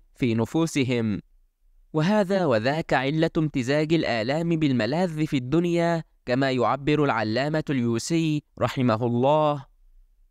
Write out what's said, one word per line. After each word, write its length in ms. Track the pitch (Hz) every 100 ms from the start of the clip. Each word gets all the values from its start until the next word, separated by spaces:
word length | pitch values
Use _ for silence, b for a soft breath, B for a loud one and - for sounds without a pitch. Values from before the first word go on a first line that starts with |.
| _ -
في 200 | 127 113
نفوسهم. 880 | 110 160 165 147 123 120 113 95 - _ _ _ _ _ _
وهذا 520 | 156 165 214 185 190 165
وذاك 480 | 110 120 156 -
علة 360 | 143 135 160 165 165
امتزاج 560 | 156 139 120 147 156
الآلام 560 | 165 - 117 113 151 170
بالملاذ 760 | 160 151 123 107 156 185 156 156
في 120 | 139
الدنيا، 680 | 127 160 175 170 170 165 - _ -
كما 260 | 127 135
يعبر 520 | 131 110 135 139 151
العلامة 600 | 143 113 107 117 147 156 156
اليوسي 760 | 135 117 117 - 165 160 151 - -
رحمه 460 | 107 - 123 110 120
الله: 600 | 120 131 156 151 143 - _ - - - _ _